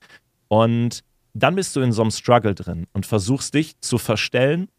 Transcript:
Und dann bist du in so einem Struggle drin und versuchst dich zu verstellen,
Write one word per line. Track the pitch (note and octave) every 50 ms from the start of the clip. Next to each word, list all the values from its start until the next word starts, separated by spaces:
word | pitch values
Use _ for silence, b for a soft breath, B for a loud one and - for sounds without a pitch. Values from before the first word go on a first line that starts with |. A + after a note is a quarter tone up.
| b b b b _ _ _ _ _ -
Und | G#2+ A2 A2+ A#2 A#2 A#2 A#2+ A#2 - - - _ _ _ _ _ -
dann | A2 B2+ C#3 F3+
bist | G3 F#3 - -
du | C#3+
in | C3 B2 A2+
so | G#2+
einem | A2+ A2
Struggle | - - - - B2 A#2+ G#2 G#2+ G2
drin | - - - F2 E2 F2 -
und | - G2 F#2
versuchst | - A2+ G#2+ F2+ G#2+ C3+ C3+ - - -
dich | D3 D#3 D#3+ - _
zu | - - B2+
verstellen, | A2+ - - A2+ G#2+ - - - B2 B2+ C#3 D#3 F3 F#3 - _